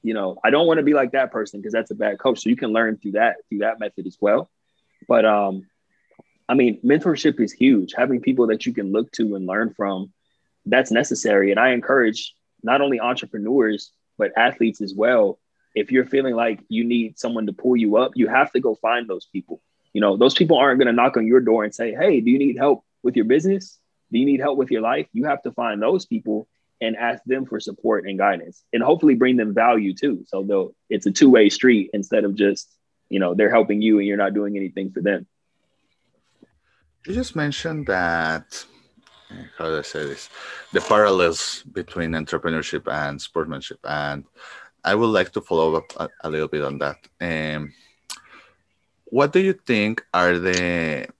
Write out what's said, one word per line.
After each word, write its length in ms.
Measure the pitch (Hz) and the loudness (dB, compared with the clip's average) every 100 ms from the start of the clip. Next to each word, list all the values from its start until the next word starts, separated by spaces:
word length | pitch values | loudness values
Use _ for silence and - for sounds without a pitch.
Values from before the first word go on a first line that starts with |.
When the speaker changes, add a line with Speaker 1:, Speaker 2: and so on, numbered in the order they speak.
Speaker 1:
You 120 | 117 | -4
know, 260 | 110 95 92 113 | -4 -6 -2 2
"I 40 | |
don't 180 | 143 165 | 4 4
wanna 160 | 160 | 2
be 100 | 143 | 4
like 180 | 147 127 | 2 2
that 200 | 135 131 | 0 -2
person 300 | - 104 101 | -4 -8 -10
'cause 120 | 104 | -4
that's 180 | 113 110 | -4 -4
a 40 | 107 107 | -4 -4
bad 140 | 98 | -2
coach." 200 | 135 117 | -2 -2
So 60 | 110 | -2
you 60 | 120 | -2
can 160 | 123 | 0
learn 240 | 110 113 110 | 0 0 -2
through 160 | 104 | -4
that, 220 | 101 113 - - | 2 2 0 -8
through 100 | 101 | -4
that 200 | 110 113 | -2 -2
method 240 | 104 - 90 | -8 -10 -14
as 100 | - | -2
well. 280 | 101 117 180 _ _ _ _ _ - | 0 2 -2 _ _ _ _ _ 0
But, 160 | 117 110 | 2 4
um, 420 | 104 98 95 95 _ _ _ _ _ _ _ - | 2 0 -4 -12 _ _ _ _ _ _ _ -2
I 60 | |
mean, 260 | 131 123 104 | 2 2 2
mentorship 560 | 120 151 185 147 156 - | 2 2 2 0 0 0
is 120 | 107 | -4
huge. 420 | - 135 117 90 | 2 4 4 0
Having 280 | - 127 123 | -2 -2 0
people 260 | 135 127 117 | 0 2 2
that 180 | 110 - | 0 -4
you 80 | |
can 180 | 117 98 | -6 -2
look 200 | 101 120 | -2 -4
to 220 | - 110 98 | -4 -4 -4
and 100 | 92 | -4
learn 260 | 98 117 | -4 -4
from, 400 | - 101 92 95 _ _ _ _ _ - | -4 -6 -4 -8 _ _ _ _ _ 0
that's 260 | 123 127 | 0 2
necessary. 600 | 113 135 - 113 101 98 | 0 0 -2 2 2 4
And 80 | 101 | 2
I 100 | 127 | 2
encourage 640 | 123 - 139 113 107 - _ _ _ | 0 0 2 2 -2 -12 _ _ _
not 180 | 113 135 | 0 0
only 180 | 139 123 | 2 0
entrepreneurs, 920 | 117 131 - 110 104 135 110 104 - _ _ - | -2 -4 -8 -8 0 2 2 0 -8 _ _ -4
but 140 | 104 - | -2 2
athletes 440 | 120 - 113 107 | 0 2 -2 -2
as 120 | 101 | -10
well. 460 | 95 113 123 101 - _ _ _ | 0 2 4 2 -2 _ _ _
If 180 | 110 104 | -6 0
you're 140 | 127 127 | 0 2
feeling 300 | 139 135 117 | 0 0 0
like 240 | 117 104 _ | -2 -2 _
you 140 | 110 | -4
need 340 | 117 120 110 - | 0 0 -2 -6
someone 280 | 120 117 104 | -6 -4 -6
to 60 | |
pull 220 | 98 127 123 | -2 0 2
you 220 | 107 107 | 2 2
up, 140 | 127 - | 0 0
you 120 | 110 | 2
have 240 | 131 - | 2 2
to 60 | 127 | 0
go 160 | 123 - | -2 -2
find 320 | 113 120 113 | -2 -2 -4
those 160 | 90 - | -10 -10
people. 360 | 95 - 82 _ _ _ | -14 -12 -18 _ _ _
You 80 | 104 | 0
know, 160 | 101 98 | 0 4
those 180 | 127 - | 2 4
people 220 | 165 147 | 2 4
aren't 220 | 139 131 | 4 4
gonna 140 | 123 | 2
knock 240 | 117 117 117 | 4 2 2
on 80 | 110 | 4
your 120 | 127 | 4
door 220 | 117 113 | 4 0
and 100 | 104 | 0
say, 200 | - 120 | -6 -8
"Hey, 280 | 104 185 143 | 0 2 2
do 80 | 113 | 2
you 60 | 131 | 2
need 180 | 139 117 | 2 0
help 260 | 139 131 _ _ | 0 0 _ _
with 120 | 123 123 | -2 0
your 100 | 110 | 2
business? 540 | 139 175 196 190 _ _ _ _ | 2 2 -2 -6 _ _ _ _
Do 80 | 113 | 0
you 60 | 139 | 2
need 140 | 139 | 2
help 180 | 143 139 | 0 -2
with 140 | 127 | -2
your 100 | 120 | 0
life?" 260 | 113 139 151 | 0 -2 -4
You 120 | 110 147 | -4 -2
have 160 | 139 | -4
to 80 | 123 | -6
find 300 | 120 120 104 | -6 -4 -2
those 240 | 110 190 - | 0 -2 -2
people 420 | 113 - 107 - _ _ _ | -6 -4 -6 -8 _ _ _
and 140 | 113 110 | -6 -4
ask 280 | 120 117 117 | -4 -6 -4
them 200 | 131 131 | -6 -4
for 140 | 110 | -10
support 460 | 107 98 113 104 92 | -10 -6 -2 -2 -4
and 120 | 95 | -2
guidance, 460 | 101 90 82 - _ | -2 -2 -8 -20 _
and 100 | 117 | -2
hopefully 320 | 127 170 156 123 | 2 4 4 4
bring 220 | 127 127 | 2 2
them 160 | 107 | 0
value 400 | 104 117 117 98 | 2 2 2 0
too. 300 | - 143 120 - | -2 -4 -4 -6
So 160 | 95 | -8
they'll, 320 | 98 98 92 - _ | -2 -2 -2 -10 _
it's 160 | 104 101 | -4 -2
a 60 | |
two-way 380 | 95 139 123 104 | 6 8 8 6
street 400 | - 127 113 95 | 6 4 4 0
instead 300 | 104 95 110 104 | -6 -2 0 0
of 100 | 101 | 0
just, 340 | 101 98 - _ _ _ _ | 0 0 -10 _ _ _ _
you 100 | 98 | -2
know, 140 | 90 | 0
they're 160 | 92 104 | 2 4
helping 320 | 117 101 104 | 4 2 0
you 160 | 110 107 | 2 2
and 80 | 101 | 2
you're 100 | 101 98 | -2 -2
not 80 | |
doing 240 | 101 101 101 | -2 -4 -6
anything 340 | 95 98 95 | -8 -8 -8
for 100 | - | -4
them. 240 | 98 98 - _ _ _ _ _ _ _ _ _ _ _ _ _ _ _ _ _ - | -2 -4 -6 _ _ _ _ _ _ _ _ _ _ _ _ _ _ _ _ _ -8
Speaker 2:
You 80 | |
just 220 | 214 254 160 | -6 -6 -4
mentioned 500 | 147 143 165 156 131 | -4 -4 -8 -6 -4
that, 800 | 95 85 85 80 87 - - - _ _ _ _ _ _ - 78 - | -2 0 -2 -2 -4 -8 -18 -18 _ _ _ _ _ _ -20 -20 -10
how 80 | 80 | -6
do 80 | 78 | -6
I 60 | |
say 220 | 71 76 73 | -6 -8 -8
this? 220 | 69 - - - - - | -10 -16 -18 -18 -18 -4
The 80 | 92 | -4
parallels 800 | - 107 104 92 87 82 - - - | 2 4 4 4 2 0 -8 -10 -12
between 400 | 95 85 90 82 | -12 -10 -6 -6
entrepreneurship 760 | 80 78 82 85 80 78 76 - | -6 -6 -6 -4 -4 -6 -8 -6
and 300 | 73 73 71 | -6 -6 -10
sportsmanship. 580 | - 85 78 69 - - | -8 -6 -6 -8 -14 -16
And 420 | - 76 73 71 69 _ - - - _ | -8 -6 -6 -8 -12 _ -20 -20 -20 _
I 120 | - 107 | -2 0
would 180 | 113 104 | 2 0
like 120 | 92 | 0
to 80 | - | -6
follow 340 | - 82 80 80 | -4 0 0 0
up 180 | - - | -6 -12
a, 120 | 80 _ | -12 _
a 60 | 80 | -8
little 160 | 78 78 | -6 -4
bit 160 | 76 | -4
on 160 | 69 71 | -6 -6
that. 180 | 71 73 _ _ | -6 -8 _ _
Um, 520 | 87 80 78 76 73 _ _ _ _ - _ - _ _ _ _ _ _ - | -6 -6 -6 -8 -10 _ _ _ _ -20 _ -20 _ _ _ _ _ _ -4
what 260 | 123 143 | 0 2
do 60 | 180 | 2
you 140 | 190 | 0
think 500 | 190 - 110 104 110 - | -2 -2 0 0 -4 -4
are 260 | 87 87 87 | 2 2 2
the 680 | 90 90 90 87 82 71 - | 0 0 0 -2 -2 -6 -10